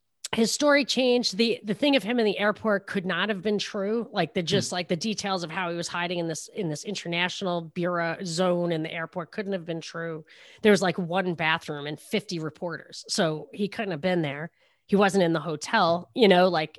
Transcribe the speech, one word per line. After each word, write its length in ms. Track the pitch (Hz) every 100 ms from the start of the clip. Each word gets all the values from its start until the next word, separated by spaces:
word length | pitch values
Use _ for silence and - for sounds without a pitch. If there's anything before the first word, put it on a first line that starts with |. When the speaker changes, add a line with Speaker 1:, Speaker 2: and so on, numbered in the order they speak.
| _ _ - -
Speaker 1:
His 160 | 226
story 320 | - 294 285
changed. 540 | 254 - 254 247 220 190
The, 240 | 233 -
the 100 | 208
thing 220 | 185 294 277
of 80 |
him 160 | 196 247
in 60 | 214
the 120 | 185
airport 480 | 208 202 226 196 -
could 200 | 202 180
not 240 | 170 202
have 120 | 196
been 180 | 208 208
true. 500 | - 214 196 233 220
Like, 220 | 208 160
the, 100 | 190
just, 280 | 160 196 -
Speaker 2:
Hmm. 40 | 180
Speaker 1:
like, 120 | 175
the 80 | 175
details 480 | 220 208 202 190 170
of 60 |
how 180 | 165 175
he 80 | 170
was 100 | 165
hiding 320 | 175 175 175
in 80 | 165
this, 220 | 156 -
in 180 | - 170
this 160 | 151
international 800 | - 190 170 170 180 - 190 175
bureau 560 | 165 - 175 175 165 165 190
zone 480 | 165 185 175 170
in 100 | 165
the 80 | 160
airport 400 | 165 160 185 165
couldn't 220 | - 196
have 120 | 190 165
been 140 | 165
true. 460 | - 165 165 160 - - - -
There 80 | 214
was, 100 | 196
like, 160 | 185 165
one 360 | 170 180 180
bathroom 540 | 165 160 160 - 147 143
and 100 | 151
fifty 420 | - 214 - 170
reporters. 680 | 156 - 175 151 - - -
So 400 | - 165 156 -
he 160 | - 202
couldn't 220 | - 202
have 100 | 160
been 200 | 185 180
there. 300 | 151 139 165 _ _ _ -
He 100 | 196
wasn't 260 | 202 196
in 80 | 170
the 80 | 160
hotel, 720 | 156 151 - 226 170 170 175
you 140 | - 202
know, 220 | 180 185
like, 280 | 165 156